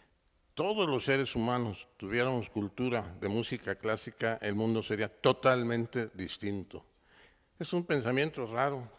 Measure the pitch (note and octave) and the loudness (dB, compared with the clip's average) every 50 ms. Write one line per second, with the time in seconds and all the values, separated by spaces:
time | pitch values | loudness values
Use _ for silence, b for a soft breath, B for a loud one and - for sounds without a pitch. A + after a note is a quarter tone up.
0 | b b b b _ _ _ _ _ _ _ - D#3 G3 G#3+ G#3+ F#3+ D#3+ C3+ A#2+ | b b b b _ _ _ _ _ _ _ -4 -2 0 0 2 2 2 2 2
1 | - C#3+ C3+ C3+ C3 A#2 - A#2+ A2+ A#2+ B2 B2 A#2+ A2+ F#2+ - - - _ - | 2 2 2 2 2 0 0 0 2 2 2 2 0 -2 -4 -6 -12 -18 _ -10
2 | G#2 F#2+ G#2+ A#2+ B2 C3 C3 A#2+ G#2 - - A2+ G#2 F#2+ - - B2 B2+ A#2+ A2+ | -6 -2 0 2 2 2 2 0 -2 -4 -4 -4 -4 -2 -2 -2 -2 0 0 0
3 | G2 E2 F2 F2+ - G2 G2+ A#2 A2+ - C3+ A#2 - G2 G2 - - A2 A2 G#2 | -2 -4 -6 -6 -4 -2 0 0 -2 -2 -4 -6 -4 -4 -4 -2 0 0 0 0
4 | - A#2+ - - A#2+ A2+ A2+ - - G#2 G2+ G#2+ A2 A2+ A2+ A2 G#2 - A2 G#2 | -2 -8 -6 -2 0 0 0 0 -2 0 0 2 2 2 2 2 0 0 0 0
5 | A2 G2+ - - - B2+ B2+ - - C3+ B2+ B2 A#2+ A#2 A#2 A#2 A#2 A#2 - B2+ | -2 -2 -2 2 4 4 4 4 6 4 4 4 4 0 0 0 -2 -2 -2 -4
6 | A2+ G#2+ - F2+ F2+ E2+ - - A2 G2+ G2+ G2 F2 - - - - _ _ b | -4 -4 -6 -8 -8 -8 -8 -6 -6 -4 -4 -4 -6 -8 -12 -16 -16 _ _ b
7 | b b b b b b b b b b b b E3 - - F3 E3+ - E3 C#3+ | b b b b b b b b b b b b -6 -4 -2 -2 0 2 2 2
8 | A2+ A#2+ B2+ C3+ D3 D#3+ - C#3+ B2+ G#2+ A2+ A#2+ C3+ C#3+ C#3 C3 B2 A2 - | 2 2 2 2 2 0 0 -4 -6 -4 0 0 0 0 0 -2 -6 -10 -10